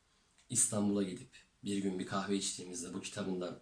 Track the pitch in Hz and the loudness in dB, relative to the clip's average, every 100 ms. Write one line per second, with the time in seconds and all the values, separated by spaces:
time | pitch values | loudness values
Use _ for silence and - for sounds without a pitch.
0 | _ _ _ _ - 117 - 107 101 101 | _ _ _ _ -2 4 4 4 4 4
1 | 92 90 - - - _ 101 98 95 185 | 2 -2 -12 -20 -20 _ -2 0 0 0
2 | - 98 98 98 - - 90 87 87 95 | -2 -2 2 0 0 -4 -8 -8 -6 -8
3 | - 104 92 90 87 - | -6 -4 -2 -2 -2 -6